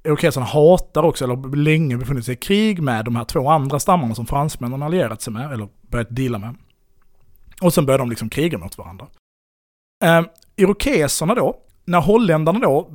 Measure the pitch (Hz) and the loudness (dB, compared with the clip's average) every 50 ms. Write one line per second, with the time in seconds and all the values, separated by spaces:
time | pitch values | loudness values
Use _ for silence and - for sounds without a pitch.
0 | - 160 151 139 - 160 - 135 123 113 - 151 147 160 180 175 - - - 151 | -4 -4 -2 0 0 0 0 0 -4 -2 2 6 8 8 8 6 2 -2 -2 0
1 | 156 165 131 - 135 123 123 131 135 131 139 143 147 156 156 160 165 143 120 120 | 2 2 0 0 -2 -4 -4 -4 -6 -6 -2 0 2 2 2 2 2 0 -2 -4
2 | 120 117 120 123 113 - 160 - - - 202 208 214 220 208 175 156 135 120 113 | -4 -4 -4 -4 -4 -6 -8 -6 -2 0 2 2 2 2 0 0 -2 -2 -2 -2
3 | 110 123 120 117 117 - - 165 127 139 156 156 135 135 139 143 - - 185 180 | -2 -2 -4 -4 -4 -4 -4 -2 2 2 2 2 2 0 -2 -2 0 2 2 2
4 | 143 113 110 123 117 - 139 139 147 156 - - 127 120 127 135 147 151 170 185 | 2 -2 -4 -6 -6 -4 -2 -2 -2 -2 -4 -6 -8 -8 -6 -6 -6 -4 -2 -2
5 | 160 110 110 113 - - 110 110 135 151 139 117 104 101 _ _ _ - - 120 | -2 -2 -4 -8 -10 -10 -8 -8 -8 -8 -8 -10 -10 -10 _ _ _ -6 -4 -4
6 | 117 - 117 123 131 127 120 107 98 117 127 - _ _ _ _ _ _ _ _ | -4 -4 -4 -4 -4 -4 -4 -6 -8 -12 -14 -16 _ _ _ _ _ _ _ _
7 | _ _ _ _ _ _ - - - - - - 185 175 160 - 156 131 135 135 | _ _ _ _ _ _ -20 -20 -20 -20 -8 -2 0 0 2 2 2 2 2 0
8 | 131 120 117 - 120 110 - 135 147 175 151 104 80 98 - - 95 87 90 95 | 0 -2 -6 -6 -8 -8 -4 -2 -2 -2 -4 -6 -10 -12 -16 -16 -18 -18 -18 -20
9 | - - - _ _ _ _ _ _ _ _ _ _ _ _ _ _ _ _ - | -20 -20 -20 _ _ _ _ _ _ _ _ _ _ _ _ _ _ _ _ 0
10 | - 165 165 165 165 170 _ _ _ _ _ - 196 180 202 - - 269 294 175 | 2 4 4 4 2 0 _ _ _ _ _ 2 2 2 2 2 0 0 2 2
11 | 151 135 - - 160 165 226 247 156 135 - - _ _ _ _ - - 175 175 | 0 0 -2 -2 -2 0 0 0 0 -2 -2 -4 _ _ _ _ -6 -2 0 2
12 | 143 165 202 233 240 185 160 156 156 160 170 220 - 156 135 147 - - 151 | 4 4 4 4 4 4 2 2 2 0 0 2 2 2 0 0 -2 -4 -12